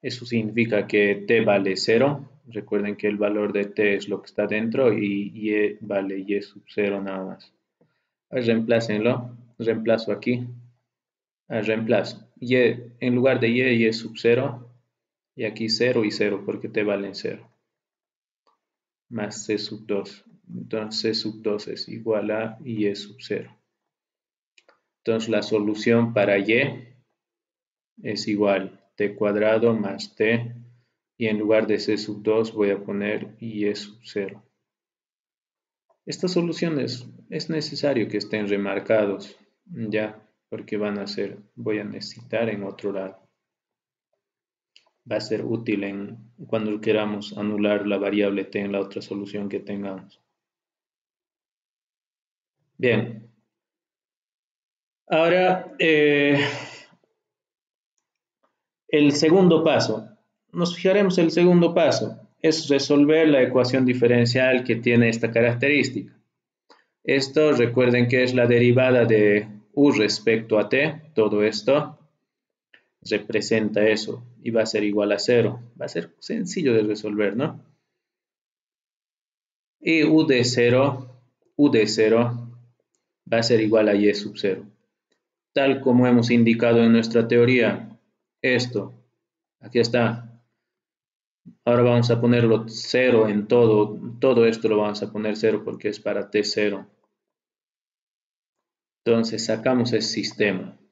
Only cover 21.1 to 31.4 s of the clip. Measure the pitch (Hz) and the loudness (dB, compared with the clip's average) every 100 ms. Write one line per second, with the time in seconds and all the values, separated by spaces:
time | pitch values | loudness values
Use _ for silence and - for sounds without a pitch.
21.1 | 110 107 110 107 104 - - - 117 113 | -4 -6 -6 -6 -6 -8 -12 -12 -10 -4
22.1 | 107 104 107 113 - 127 107 104 101 - | -4 -2 -6 -6 -10 -12 -4 -4 -4 -12
23.1 | - - 104 - _ _ _ _ _ _ | -20 -10 -8 -10 _ _ _ _ _ _
24.1 | _ _ _ _ _ _ _ _ _ - | _ _ _ _ _ _ _ _ _ -4
25.1 | 113 110 107 104 110 104 107 - 117 117 | -4 0 -4 -2 -2 -2 -2 2 2 2
26.1 | 113 101 101 101 117 139 - - _ _ | 0 2 2 2 0 0 -6 -16 _ _
27.1 | _ _ _ _ _ _ _ _ _ 123 | _ _ _ _ _ _ _ _ _ -10
28.1 | 104 - 101 101 98 95 - _ _ 104 | -8 -4 0 2 0 -2 -14 _ _ -6
29.1 | 101 104 104 107 110 117 113 98 98 - | -2 -2 0 2 2 2 0 -4 -8 -12
30.1 | _ 110 117 120 - - _ _ _ _ | _ 0 0 -4 -14 -20 _ _ _ _
31.1 | _ 113 107 | _ -4 -2